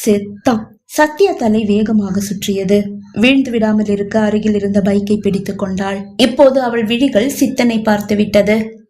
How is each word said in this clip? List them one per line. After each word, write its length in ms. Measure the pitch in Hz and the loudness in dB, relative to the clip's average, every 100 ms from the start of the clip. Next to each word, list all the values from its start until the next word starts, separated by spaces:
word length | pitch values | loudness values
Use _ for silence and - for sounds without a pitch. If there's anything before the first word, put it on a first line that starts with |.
செத்தான்." 640 | - 202 202 202 - 220 - - | 0 0 -2 -4 -2 -2 -4 -16
சத்யா 480 | _ - 302 302 392 | _ -2 0 2 0
தலை 320 | - 233 220 | 0 0 0
வேகமாக 560 | 208 202 220 220 196 190 | 0 0 2 0 0 -4
சுற்றியது. 760 | 202 196 - 196 190 202 208 - - | -6 -6 -4 -4 0 0 0 -8 -10
வீழ்ந்து 380 | - 240 269 254 | 0 2 4 2
விடாமல் 360 | 233 214 214 208 | 0 0 0 0
இருக்க 340 | 202 202 220 | -2 -2 0
அருகில் 340 | 214 214 214 | 0 0 0
இருந்த 260 | 208 202 202 | 0 0 0
பைக்கை 380 | 190 202 202 208 | 2 0 0 -2
பிடித்துக் 400 | 202 190 - 196 | 0 -2 -4 -6
கொண்டாள். 480 | 196 190 196 196 202 - | -6 -4 -6 -6 -8 0
இப்போது 460 | 247 254 269 254 | 2 6 4 4
அவள் 220 | 247 233 | 0 -2
விழிகள் 440 | 220 233 269 202 254 | -2 0 2 2 0
சித்தனை 520 | 269 262 - 240 226 | 0 -2 0 0 0
பார்த்து 360 | 220 208 - 208 | 0 0 0 0
விட்டது. 680 | 208 208 196 220 220 - _ | 2 2 2 0 -2 -10 _